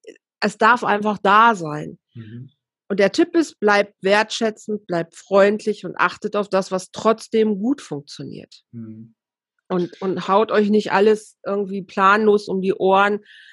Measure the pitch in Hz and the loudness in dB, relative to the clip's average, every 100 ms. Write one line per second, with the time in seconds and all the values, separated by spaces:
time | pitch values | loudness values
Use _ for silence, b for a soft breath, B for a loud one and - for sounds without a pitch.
0 | - - _ _ 214 - 220 240 196 208 | -20 -20 _ _ -6 2 2 2 0 -2
1 | 208 202 196 208 233 202 160 151 156 - | -2 -2 2 4 4 2 -4 -10 -10 -16
2 | _ 120 110 120 143 _ _ _ - 202 | _ -20 -18 -18 -18 _ _ _ -6 0
3 | 196 - 339 339 294 - 208 202 208 _ | 2 2 0 0 -2 -2 2 2 0 _
4 | 190 202 214 - 226 214 - 208 - 170 | 0 0 0 -2 -4 -4 -8 -10 -6 -6
5 | 165 - - 196 202 208 214 208 180 - | -6 -12 0 4 4 2 -4 -6 -8 -2
6 | 175 - 208 202 196 190 185 185 - - | -2 -2 -6 -6 -2 -2 -2 -6 -8 -4
7 | 214 220 - 226 220 196 220 285 - 147 | -2 -2 -2 0 0 0 -4 -4 -8 -12
8 | 143 - 139 - - - _ 117 110 110 | -12 -16 -16 -16 -20 -20 _ -18 -16 -18
9 | 113 _ _ _ _ _ - 185 175 - | -20 _ _ _ _ _ -6 -4 -4 -6
10 | 190 175 180 196 220 208 208 214 202 190 | -8 -6 0 0 2 0 2 0 0 2
11 | 214 214 - _ - 202 196 196 180 - | 2 2 -2 _ -8 -6 -6 -10 -8 0
12 | 196 214 214 208 208 190 190 - 190 190 | 2 4 4 2 0 -4 -2 0 2 4
13 | 202 208 B B B | 2 -2 B B B